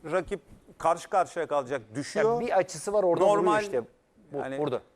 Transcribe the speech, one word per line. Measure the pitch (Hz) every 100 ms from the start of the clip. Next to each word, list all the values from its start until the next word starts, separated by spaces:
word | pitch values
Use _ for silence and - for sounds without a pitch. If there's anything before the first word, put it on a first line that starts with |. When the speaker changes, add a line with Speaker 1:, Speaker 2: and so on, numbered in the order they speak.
| 160
Speaker 1:
Rakip | 175 - 196 _ - _ 185
karşı | 165 170 -
karşıya | 202 170 - 151
kalacak, | 143 123 135 107
düşüyor. | 113 - - 220 240
Speaker 2:
Ya | 240
bir | 190
açısı | 180 156 170
var | 208
orada | 185 170
Speaker 1:
Normal. | 190 202 202
Speaker 2:
vuruyor | 214
işte. | 208 127 110 _ _ _ _
Bu, | 143
Speaker 1:
Yani | 131 135
Speaker 2:
burada. | 147 120 -